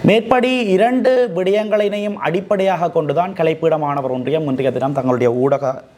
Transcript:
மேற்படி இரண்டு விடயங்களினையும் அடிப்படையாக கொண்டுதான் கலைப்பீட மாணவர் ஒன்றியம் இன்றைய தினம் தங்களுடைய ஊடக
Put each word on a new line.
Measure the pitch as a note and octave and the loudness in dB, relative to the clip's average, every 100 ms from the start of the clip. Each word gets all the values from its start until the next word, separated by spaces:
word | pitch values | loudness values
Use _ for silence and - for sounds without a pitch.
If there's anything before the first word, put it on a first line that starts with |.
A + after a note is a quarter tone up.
மேற்படி | - G#3+ A3+ B3 B3 B3+ | 4 2 4 0 2 0
இரண்டு | A3 F#3 A3+ B3+ B3 B3+ A#3+ E3+ | 0 2 2 2 2 2 0 0
விடயங்களினையும் | F#3 G3+ G#3+ G#3 G#3 G#3 G#3 G3+ | 0 0 0 0 0 -2 -6 -4
அடிப்படையாக | D3 E3+ F#3+ G#3 F#3+ F3+ E3+ | -2 -2 -2 0 0 0 0
கொண்டுதான் | E3 D3+ C#3+ F3+ | -2 0 0 -2
கலைப்பீட | F#3 D#3+ D#3+ E3 D#3 | 0 0 2 0 0
மாணவர் | D3 C#3+ C3 | 0 -2 -2
ஒன்றியம் | B2+ B2 D#3 D3+ | -4 -2 -2 -2
இன்றைய | C3 C3+ | 0 0
தினம் | B2 C3+ | 0 -2
தங்களுடைய | C#3 B2+ B2+ A#2+ | -2 -2 0 0
ஊடக | A#2+ C3+ C#3 C#3 C3+ - | 2 0 0 -2 -6 -12